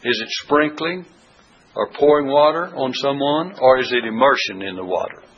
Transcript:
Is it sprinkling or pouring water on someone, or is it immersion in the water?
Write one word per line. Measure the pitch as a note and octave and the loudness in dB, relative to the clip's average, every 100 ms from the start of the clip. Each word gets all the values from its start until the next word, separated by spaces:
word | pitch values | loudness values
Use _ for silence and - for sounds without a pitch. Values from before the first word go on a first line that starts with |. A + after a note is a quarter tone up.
Is | A#2+ A2+ | -2 -4
it | A2 - | -4 -10
sprinkling | - D3 D3+ D3+ D#3+ F#3 F3 _ _ _ _ _ _ | 0 0 2 -2 -8 -8 -12 _ _ _ _ _ _
or | - G#2+ | -6 -6
pouring | - D3 D3 C#3 | 2 4 4 4
water | C#3+ D3+ D#3+ F3+ C#3 | 4 4 2 -6 -4
on | C3+ | -6
someone, | B2+ C#3 C#3 C#3 D3+ E3 - | -2 -4 -2 0 -2 -4 0
or | B2+ C3 | 4 4
is | B2+ | 2
it | B2 | -2
immersion | A2+ A2 C3+ B2+ - F#2+ | -2 2 2 2 -2 -8
in | G2 F#2 | -10 -8
the | |
water? | F#2 F2+ F2+ - - | -4 -4 -4 -10 -20